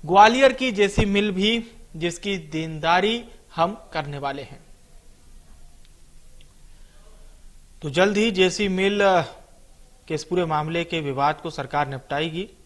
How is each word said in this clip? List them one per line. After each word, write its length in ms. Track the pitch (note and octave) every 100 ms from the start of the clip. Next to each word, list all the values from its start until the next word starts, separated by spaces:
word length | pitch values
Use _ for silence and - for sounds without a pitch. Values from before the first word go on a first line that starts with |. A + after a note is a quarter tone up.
| D3+
ग्वालियर 480 | F#3+ G#3+ B3 C4+
की 180 | - B3+
जेसी 340 | G3+ G3+ G3+ G#3
मिल 260 | G3+ G#3
भी, 400 | F#3 G3+ A#3 A3+ - - E3
जिसकी 420 | E3+ E3+ G3+ G3
देनदारी 880 | D3+ D#3+ D#3+ D#3 D#3+ F3 G3+ A#3 A#3 - - -
हम 340 | E3+ A3 -
करने 240 | D#3+ C#3+ C#3+
वाले 240 | C#3 C#3
हैं। 180 | C3 - - - - - - - - - - - - - - - - - - - - - - - - - - - - - - - - -
तो 80 | D3+
जल्द 280 | C#3 G3 G#3
ही 140 | A3+
जेसी 360 | F#3 A3+ - G3+
मिल, 340 | F#3 G3 G3+
अ, 200 | G3 F3+ D3 - - - - - - - -
के 60 |
इस 100 | D#3
पूरे 220 | - F3+ E3+
मामले 380 | D3+ D#3 E3+
के 160 | E3+ E3
विवाद 400 | C#3+ C3 C#3+ D3+
को 80 | E3
सरकार 380 | D3+ C3 D3 C#3
निपटाएगी। 640 | C3+ - C#3+ E3 D#3+ G#3 -